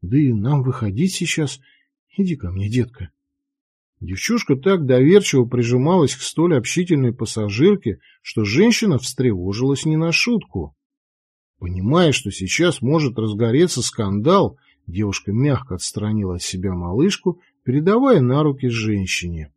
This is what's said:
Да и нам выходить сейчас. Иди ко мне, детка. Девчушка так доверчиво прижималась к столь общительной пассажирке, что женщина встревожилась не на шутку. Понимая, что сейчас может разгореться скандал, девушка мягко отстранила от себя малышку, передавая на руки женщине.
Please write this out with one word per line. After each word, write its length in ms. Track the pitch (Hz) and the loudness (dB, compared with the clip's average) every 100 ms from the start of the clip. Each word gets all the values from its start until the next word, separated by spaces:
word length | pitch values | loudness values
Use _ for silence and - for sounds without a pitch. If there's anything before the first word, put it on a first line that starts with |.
Да 160 | 87 131 | 0 2
и 140 | 143 | 2
нам 320 | 113 107 147 | 2 0 0
выходить 500 | 131 123 107 98 190 | 0 -2 -4 0 -2
сейчас. 460 | - 160 - 147 - _ _ _ _ _ - | -2 -4 -2 -4 -6 _ _ _ _ _ -4
Иди 200 | 190 160 | -2 -2
ко 160 | 90 | -6
мне, 180 | 95 101 | -6 -2
детка. 400 | 123 117 - 90 _ _ _ _ _ _ _ _ _ | -2 -2 -6 -16 _ _ _ _ _ _ _ _ _
Девчушка 560 | 87 95 - 233 - 135 | -10 -8 -2 -4 0 -2
так 300 | 160 190 139 | 2 0 2
доверчиво 600 | 127 135 196 - 139 123 | 4 6 6 4 0 2
прижималась 720 | 123 117 123 139 185 135 - | 0 0 2 2 2 2 -2
к 60 | |
столь 360 | - - 165 147 | -8 -2 2 2
общительной 560 | 123 - 175 151 127 | 0 -4 0 2 0
пассажирке, 880 | 113 110 - 104 101 170 196 120 92 _ _ | -2 -8 -4 -4 2 4 4 -2 -6 _ _
что 220 | - - | -10 -4
женщина 540 | 107 117 220 226 220 135 | 0 4 4 4 2 0
встревожилась 880 | - - 127 98 90 101 131 139 156 | -2 -2 0 0 -4 -2 0 0 0
не 100 | 156 | 0
на 160 | 165 | 0
шутку. 640 | 160 - 233 - - 73 _ _ _ _ _ _ _ _ _ | 0 0 -2 -2 -8 -8 _ _ _ _ _ _ _ _ _
Понимая, 520 | 90 90 95 160 170 | -8 -4 0 4 4
что 200 | 127 101 | 2 -4
сейчас 500 | 98 95 - 175 - | -8 -6 0 0 0
может 360 | 117 160 147 110 | 0 0 0 -2
разгореться 640 | 110 104 117 123 175 - | -4 0 2 4 2 0
скандал, 760 | - - 101 101 117 196 120 - _ _ - | -6 -4 -2 0 2 2 2 -4 _ _ -12
девушка 440 | 87 107 95 - | -4 -4 -4 -4
мягко 440 | 107 143 135 - 92 | 0 2 0 -2 -8
отстранила 600 | - - 107 107 95 87 | -8 -6 -2 -2 -2 -4
от 60 | |
себя 320 | - 92 95 | -8 -6 -4
малышку, 680 | 90 87 98 180 196 190 165 _ _ | -4 -4 0 0 0 -4 -6 _ _
передавая 580 | - 131 160 214 269 214 | -2 0 2 2 4 4
на 200 | 123 135 | 4 2
руки 260 | 151 135 127 | 2 0 -2
женщине. 840 | 117 110 104 95 - 87 82 76 | -2 -2 -2 -2 -4 -6 -8 -10